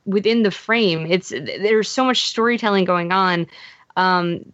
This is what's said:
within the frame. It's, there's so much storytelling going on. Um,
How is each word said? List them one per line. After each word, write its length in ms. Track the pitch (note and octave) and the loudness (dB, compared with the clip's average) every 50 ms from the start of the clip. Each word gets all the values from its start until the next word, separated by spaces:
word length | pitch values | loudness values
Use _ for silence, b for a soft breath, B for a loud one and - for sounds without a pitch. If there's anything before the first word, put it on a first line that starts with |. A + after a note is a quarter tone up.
| _ | _
within 380 | G3+ F#3+ G#3 F#3+ A3 A3+ A#3 | -2 -2 0 2 2 2 2
the 80 | G#3+ G3 | 2 2
frame. 540 | - - - - A3+ A#3 A3 F3+ E3 D#3+ D#3+ E3 | 0 -2 -4 -2 0 2 2 2 0 0 0 0
It's, 220 | F#3 F3+ - - | -2 -2 -2 -4
there's 580 | - C3+ D3 G#2+ - - G3 G#3+ A3 A3 G3+ - | -10 -10 -8 -10 -6 -4 0 2 2 2 0 0
so 160 | - C4 C4 | -2 0 0
much 220 | B3+ B3 - - - | 0 0 0 -2 -4
storytelling 560 | - A#3 A3+ A#3+ A#3+ A3+ A#3 G#3 G3+ G3 F3+ | -2 -2 0 0 0 0 0 2 2 2 2
going 260 | F#3 F3+ F3 E3+ E3+ | 2 0 0 0 0
on. 360 | F#3 F#3+ F#3+ F#3 F3 E3+ E3 B B B B B B B B B _ | 0 2 2 2 0 0 -2 B B B B B B B B B _
Um, 460 | F3+ F#3 F#3 F3+ F3 F3 F3 E3+ - - - | 0 0 2 2 0 0 -2 -4 -6 -8 -14